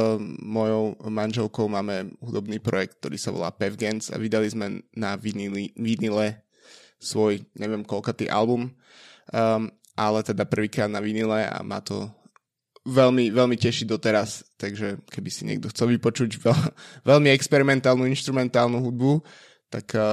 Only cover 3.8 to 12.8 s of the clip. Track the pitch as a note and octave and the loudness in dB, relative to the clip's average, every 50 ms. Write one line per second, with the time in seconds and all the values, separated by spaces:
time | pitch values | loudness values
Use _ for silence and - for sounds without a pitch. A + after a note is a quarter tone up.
3.8 | A2 G#2 A2 A2 - - - G#2+ A2 A2 A2 A2 G#2+ G#2+ A2 A2 G#2 G2+ G2 - | -4 -4 -4 -4 -6 -8 -8 -6 -4 0 0 0 0 0 -2 -4 -6 -6 -8 -10
4.8 | - _ - A2 G#2+ G2 G2+ G2 G#2+ G#2+ G2 G2+ G2+ G2+ G2 G2+ G2+ - - - | -12 _ -10 -6 -6 -4 -6 -6 -6 -6 -6 -6 -6 -6 -6 -6 -6 -8 -8 -6
5.8 | A#2 A2+ A2+ - A2 A2 G#2 G#2+ G#2+ G#2+ G#2+ - _ _ _ _ _ - - - | -2 -2 -2 0 0 0 0 2 0 0 -2 -6 _ _ _ _ _ -20 -20 -20
6.8 | - _ _ _ - - - A2 G#2+ G#2+ G#2 G2 - _ - - G#2 G#2+ A2 G#2 | -20 _ _ _ -10 -6 0 2 2 2 2 0 -4 _ -12 -8 -6 -6 -4 -6
7.8 | G#2 - G2+ G2+ - A#2+ A2 - G#2+ - - G#2 A2+ A#2 B2 A#2+ A#2+ C3 - _ | -6 -6 -6 -4 -4 -4 -4 -4 -4 -2 0 2 2 2 2 0 -2 -6 -10 _
8.8 | _ _ - - - - - - _ - - A2+ A2+ A2+ A2 A2 A2 G#2 - _ | _ _ -20 -20 -20 -20 -20 -20 _ -6 -2 0 2 2 2 0 -2 -4 -8 _
9.8 | _ _ - - G#2+ G#2+ G#2+ A2 G#2+ - G#2+ G#2 G#2 - - G#2+ G#2+ G#2 - - | _ _ -6 -2 0 2 2 0 0 -2 -2 -2 -2 -2 0 -2 -2 -2 0 -2
10.8 | G#2 G#2+ G#2 G2+ G#2 G#2+ G#2+ A2 A2 A2 G#2+ A2 G#2 - - - - G#2 G#2 G2+ | -2 -2 -2 -4 -4 -2 -2 0 0 0 0 0 0 -2 -4 -6 -8 -8 -8 -8
11.8 | G2+ - G2+ G2+ G2+ A2 G#2+ _ _ - _ _ _ _ _ _ _ _ _ - | -8 -6 -8 -8 -8 -10 -12 _ _ -20 _ _ _ _ _ _ _ _ _ -14